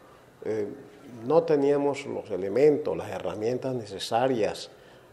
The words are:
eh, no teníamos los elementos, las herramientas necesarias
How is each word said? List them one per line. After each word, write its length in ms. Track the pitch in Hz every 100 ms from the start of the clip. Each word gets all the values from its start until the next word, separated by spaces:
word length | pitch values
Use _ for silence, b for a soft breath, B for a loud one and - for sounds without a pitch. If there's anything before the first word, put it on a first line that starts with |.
| B B B - -
eh, 240 | 107 101 - - - - 120 117
no 180 | 160
teníamos 640 | 165 147 139 143 143 135 117
los 260 | 104 -
elementos, 640 | 92 98 107 151 143 - 85
las 140 | 101
herramientas 640 | - 90 95 110 127 135 127
necesarias 960 | 104 95 - 117 131 123 95 85 - B B B B